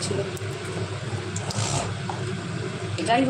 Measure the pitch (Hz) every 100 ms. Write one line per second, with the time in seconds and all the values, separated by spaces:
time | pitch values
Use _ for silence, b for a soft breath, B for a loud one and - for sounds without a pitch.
0 | - 202 185 - - - - - - -
1 | - - - - - - - - - -
2 | - - - - - - - - - -
3 | 190 247